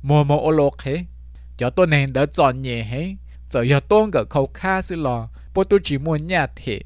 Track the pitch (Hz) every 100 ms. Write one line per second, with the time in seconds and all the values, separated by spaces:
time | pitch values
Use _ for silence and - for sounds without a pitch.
0 | 135 151 143 147 147 156 139 - 135 156
1 | 175 - - - - - 123 185 180 147
2 | 139 131 147 - 139 127 131 117 110 127
3 | 180 196 - - - 127 123 139 - 214
4 | 214 156 107 147 135 - 190 190 180 170
5 | 143 120 113 - - 190 190 202 - 139
6 | 151 151 160 180 139 - - 101